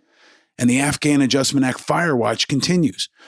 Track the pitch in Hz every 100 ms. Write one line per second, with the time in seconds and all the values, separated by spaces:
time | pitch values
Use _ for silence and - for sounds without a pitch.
0 | _ _ _ _ _ - 123 127 147 139
1 | 151 143 131 135 135 139 131 120 - 160
2 | 170 131 113 110 - 139 - 180 143 -
3 | - _